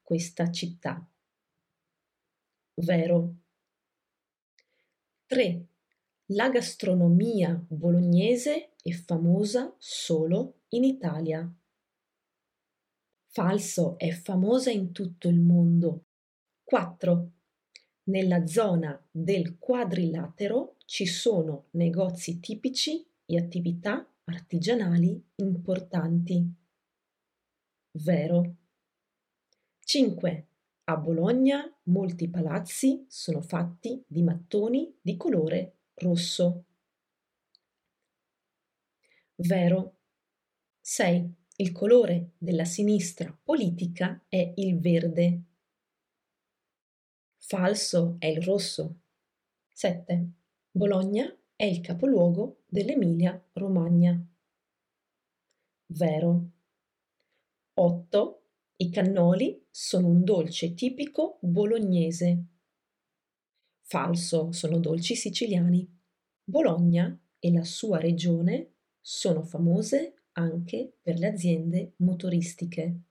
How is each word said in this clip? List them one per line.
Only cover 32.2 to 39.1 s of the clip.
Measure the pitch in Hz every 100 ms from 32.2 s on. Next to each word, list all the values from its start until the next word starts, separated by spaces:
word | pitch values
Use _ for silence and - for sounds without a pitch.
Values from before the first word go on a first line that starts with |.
| 170
palazzi | 175 156 175 - - 269 269 -
sono | - - 151
fatti | - 170 175 - 226 262 -
di | 151
mattoni | 170 170 - 208 220 262 330 -
di | 175 175
colore | 349 196 160 180 180 - _
rosso. | - 175 170 - - 175 175 - _ _ _ _ _ _ _ _ _ _ _ _ _ _ _ _ _ _ _ _ _ _ _ _